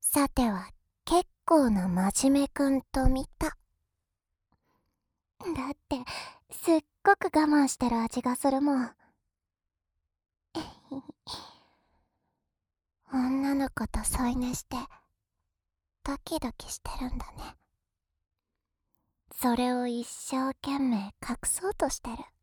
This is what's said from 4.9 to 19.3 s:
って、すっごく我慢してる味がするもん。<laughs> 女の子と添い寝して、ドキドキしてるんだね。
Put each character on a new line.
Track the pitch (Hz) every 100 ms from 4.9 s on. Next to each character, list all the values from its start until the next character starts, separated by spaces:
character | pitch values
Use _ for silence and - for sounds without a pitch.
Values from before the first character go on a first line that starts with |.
| _ _ _ _ _ 392 302 262
っ | 285 _
て、 | 269 247 - - - _
す | - -
っ | 330 - _
ご | - 403
く | 381
我 | 311 302
慢 | 294 269
し | -
て | 247
る | 233
味 | 226 -
が | 247 247
す | 277
る | 269
も | 285 277
ん。 | 240 - _ _ _ _ _ _ _ _ _ _ _ _ _ _ _
<laughs> | - - - _ 269 - - - - - - _ _ _ _ _ _ _ _ _ _ _ _ _ _ _
女 | 262 254 269 277
の | 277 277
子 | - 226
と | -
添 | 220 - 247
い | 247
寝 | 247 254
し |
て、 | - 254 240 - _ _ _ _ _ _ _ _ _ _
ド | - 277
キ | - 320
ド | 254
キ | - -
し | -
て | - -
る | 254
ん | 247
だ | -
ね。 | - - - _ _ _ _ _ _ _ _ _ _ _ _ _ _ _ _ _